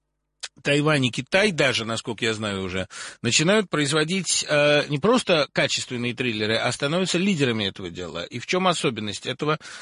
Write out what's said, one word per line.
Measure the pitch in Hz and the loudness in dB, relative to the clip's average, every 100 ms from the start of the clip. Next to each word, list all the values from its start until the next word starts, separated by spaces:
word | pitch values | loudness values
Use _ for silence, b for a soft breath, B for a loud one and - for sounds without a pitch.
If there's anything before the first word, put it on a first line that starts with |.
| _ _ _ _ - - | _ _ _ _ -16 -6
Тайвань | - 147 147 151 | 2 2 4 4
и | 127 | 2
Китай | - 127 190 214 | -2 0 2 2
даже, | 156 139 117 | 2 2 2
насколько | 113 113 - 104 | -2 -4 -6 -2
я | 113 | -2
знаю | 107 107 98 | -2 -4 -4
уже, | 95 92 90 B B B | -4 -4 -6 B B B
начинают | 123 - 160 214 196 | 0 2 4 2 2
производить, | 151 143 156 156 190 165 - - | 0 0 2 0 -2 -2 -2 0
э, | 147 147 147 139 | 2 4 4 2
не | 143 | 0
просто | 196 247 - 165 - | 2 2 4 2 2
качественные | - 147 - - 123 120 | 0 0 -2 -4 -4 -4
триллеры, | 117 127 107 107 113 | -2 -2 0 0 0
а | 120 | 0
становятся | - 143 170 185 175 | -2 -2 0 0 2
лидерами | 196 170 131 110 | 2 2 2 2
этого | 98 - 90 | -2 -4 -10
дела? | 90 87 80 | -8 -8 -8
И | 87 120 | -8 -8
в | - | -2
чем | 185 185 | 0 2
особенность | 160 156 110 107 98 120 | 0 -2 -2 -6 -6 -8
этого | 127 151 151 B B | -4 -2 -4 B B